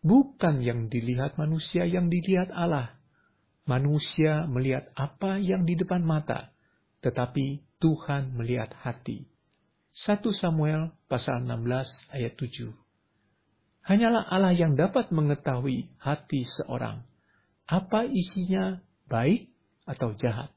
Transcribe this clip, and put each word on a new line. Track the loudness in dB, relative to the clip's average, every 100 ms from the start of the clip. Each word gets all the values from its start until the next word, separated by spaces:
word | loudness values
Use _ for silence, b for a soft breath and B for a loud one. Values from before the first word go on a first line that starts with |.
Bukan | 8 6 6 2 2 2
yang | 0 -2 -2
dilihat | -2 -2 -2 -2 -2
manusia | -2 -2 -2 0 0
yang | 2 2
dilihat | 0 2 0 0
Allah. | -2 0 0 -4 -12 _ _ _ _ _ _
Manusia | -2 0 2 0 0 2 2 2
melihat | -2 -2 0 -2 -4
apa | -6 -6 -4 -4 -2
yang | 0 0
di | 2 0
depan | 0 0
mata, | 2 0 -2 -6 -6 _ _ _ _ _
tetapi | -2 0 -2 -2 -2 -4 _ _
Tuhan | 2 2 -2 -4 -2 -4
melihat | -2 -2 -4 -8
hati. | -10 -8 -8 -10 -12 _ _ _ _ _ _ -8
Satu | -2 0 0
Samuel | 0 0 2 2 0 -2 -8 _
pasal | -4 -2 -2 -2
enam | -2
belas | -2 -2 -4 -10 -12
ayat | -6 -6 -4
tujuh. | -10 -8 -12 -14 _ _ _ _ _ _ _ _ _ _ 2
Hanyalah | 4 6 2 2
Allah | 2 4
yang | 4 4 4
dapat | 4 2 0
mengetahui | 0 2 0 -2 -2 -2 -4 -6 -8
hati | -4 -4 -2 -4 -4
seorang, | -6 -6 -6 -6 -8 -16 _ _ _ _ _
apa | -2 -2 0 -2
isinya, | 0 -2 -2 -4 -2 0 -2 -6 _ _ _
baik | 0 2 2 -2 _ _ _ -14
atau | -6 -4 -2
jahat. | -2 -2 -8